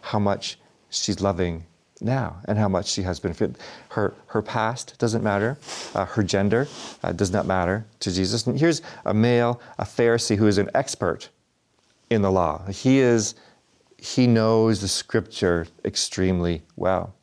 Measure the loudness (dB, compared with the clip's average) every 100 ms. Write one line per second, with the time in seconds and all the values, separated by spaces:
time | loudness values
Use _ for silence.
0 | -2 -2 0 -2 -6 -14 _ _ _ -8
1 | -4 -2 0 0 -2 -4 -12 _ _ _
2 | -4 -2 -4 -8 -4 0 2 0 -2 -4
3 | -4 -4 -6 -2 -4 -4 -16 -20 -10 -4
4 | -4 -4 -6 -6 -4 -2 -4 -4 -12 -4
5 | -2 0 0 0 0 -4 -12 -14 -8 -6
6 | -4 -2 0 2 2 2 -2 -8 -18 -8
7 | -6 -2 -2 0 0 0 0 -2 -4 _
8 | -6 -2 -2 -2 -2 0 2 0 -6 -10
9 | -2 2 4 4 2 -2 -10 -10 -10 0
10 | 2 2 2 4 4 4 2 0 -2 -2
11 | -2 -4 -8 _ _ _ _ _ _ _
12 | _ 2 4 4 2 -2 -8 -2 2 4
13 | 6 4 2 -6 _ _ _ _ _ _
14 | -8 2 4 6 4 4 4 2 -2 -4
15 | -2 -2 -2 -2 2 2 -2 _ -6 -4
16 | -6 -2 0 2 0 -2 -8 -6 -2 -2
17 | -4 -14